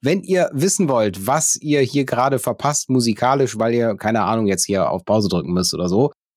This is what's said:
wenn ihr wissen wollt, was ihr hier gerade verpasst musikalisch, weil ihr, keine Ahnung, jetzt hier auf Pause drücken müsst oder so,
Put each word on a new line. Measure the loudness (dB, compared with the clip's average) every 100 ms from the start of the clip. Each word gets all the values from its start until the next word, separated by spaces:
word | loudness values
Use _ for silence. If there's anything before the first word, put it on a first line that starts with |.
wenn | -2 -2
ihr | 0 0 0
wissen | 0 -2 0 0
wollt, | 2 0 -2 -2
was | 0 0 -2
ihr | 0 0
hier | 2 0 -2
gerade | 0 0 0
verpasst | -2 -4 -2 -2 0
musikalisch, | 0 0 0 0 2 0 0
weil | 0
ihr, | 0 0 -2
keine | 0 0
Ahnung, | 0 0 0
jetzt | 0
hier | 0 0 0
auf | -2
Pause | 0 0 2
drücken | 0 -2
müsst | -2 -2
oder | -2 0
so, | 2 0 -2 _